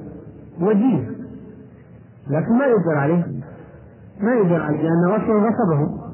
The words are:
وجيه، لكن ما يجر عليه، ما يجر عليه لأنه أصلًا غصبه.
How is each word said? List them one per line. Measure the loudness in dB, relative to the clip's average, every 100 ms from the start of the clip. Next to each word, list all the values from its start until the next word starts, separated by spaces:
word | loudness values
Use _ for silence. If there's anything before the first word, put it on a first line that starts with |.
| -10 -16 -18 -20 -18 -2
وجيه، | 2 4 4 2 -2 -10 -14 -16 -18 -20 -20 -20 -20 -20 -20 -16 -4
لكن | -2 2
ما | 2 4
يجر | 2 2 0
عليه، | 2 0 0 -6 -12 -18 -20 -20 -20 -20 -20 -4
ما | 0
يجر | 2 2 2
عليه | 0 -2
لأنه | 2 2 2 2
أصلًا | 2 2 2
غصبه. | 2 2 2 0 -4 -12